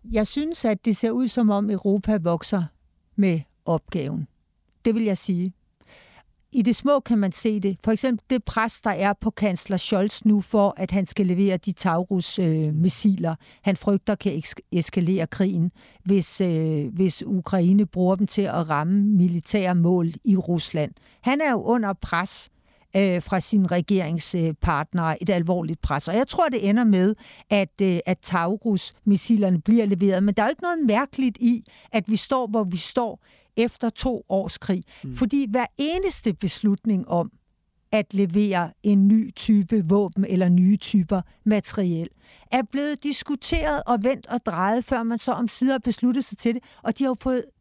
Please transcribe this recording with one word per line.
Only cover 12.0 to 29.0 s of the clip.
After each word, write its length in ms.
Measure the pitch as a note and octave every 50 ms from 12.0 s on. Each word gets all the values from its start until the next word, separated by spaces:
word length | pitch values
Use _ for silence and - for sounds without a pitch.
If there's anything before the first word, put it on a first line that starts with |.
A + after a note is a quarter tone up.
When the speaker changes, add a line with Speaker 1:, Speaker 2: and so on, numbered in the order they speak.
| F3+ _ G3+ F3+ E3+ - - -
Speaker 1:
øh, 340 | F3+ E3 D#3+ D#3+ D#3 D3+ D3+
missiler, 600 | D#3 E3+ F#3 - - - G#3+ F#3+ E3+ E3+ E3 D#3+ - _ - - _
han 160 | _ G3+ F#3+
frygter 380 | - - G#3 G3+ F#3+ _ - G#3
kan 160 | - - G3+
eks-, 360 | C#3 D#3+ - - - - _ _
eskalere 560 | - F3 D#3+ - - F#3+ F3 E3 F#3+ F#3+ E3
krigen, 440 | - - - F#3+ G3 F#3 E3+ E3 F3+ _ _ - - _ _ _
hvis, 380 | F3+ G3+ G3 E3 - - -
øh, 460 | F#3+ F3+ E3 D#3+ D#3+ D#3+ D#3 D3 D3 C3 G#3
hvis 300 | E3+ F#3+ F3+ - - -
Ukraine 600 | - G3+ F#3 E3 - G3 F#3 E3+ F3+ F#3+ G3+ G#3
bruger 300 | - - F#3 F3+ F3+ F#3+
dem 120 | F#3 G#3
til 140 | F3 - -
at 280 | G3 E3 - E3+ E3 D#3
ramme 320 | D#3 C#3+ D#3 E3+ F#3+ G3+ G3+
militære 720 | G#3 G#3 F#3 F3+ F3+ E3+ F3 - - - G#3 F#3+ F3+ F3+
mål 380 | F3 E3+ F3 F3+ F3+ E3+ E3 E3 - _
i 140 | A#3+ G3
Rusland. 540 | F#3 F3 E3+ F3 E3 - - - D#3 D3+ - - _ _ _ _ _
Han 200 | - A#3+ C4+ D4
er 100 | D#4 C#4+
jo 120 | B3 G3 -
under 300 | - A#3+ B3 A3 G3 F#3+
pres, 560 | _ - - F3 E3+ F#3 - - - - - _ _ _ _ _ _ _ _ -
øh, 260 | G3 G3+ F#3+ F3+ F3
fra 180 | - - G3+ F#3
sin 320 | - - A3+ G3+ F#3+ E3+
regeringspartner, 1400 | F3+ F3+ E3 - G3+ F#3+ F3 D3+ E3 E3 - - - F3 E3 D#3+ D3+ _ - F3+ D#3 C#3 D3+ _ - F3 E3 D#3+ D3+ -
et 80 | F3+ F#3
alvorligt 520 | F#3+ F3 E3 E3+ F#3 F3 D#3+ D#3+ E3 -
pres. 260 | - - C#3 C#3+ -
Og 80 | - F3+
jeg 120 | A3 C4+
tror, 220 | - - - E4+ D4+
det 200 | B3+ A3+ F#3 G3
ender 140 | G#3 A#3+ B3
med, 320 | A3 G3 F#3 F#3 G3+ G#3+ _ - - - - - _
at, 320 | G#3 G3+ G3 - _ -
øh, 180 | G3+ F#3+ F3+ E3+ -
at 120 | - F#3 _
Taurus-missilerne 1400 | - - F3+ F3 E3+ F3 G#3 G#3 - A#3 G3+ F3+ - - - _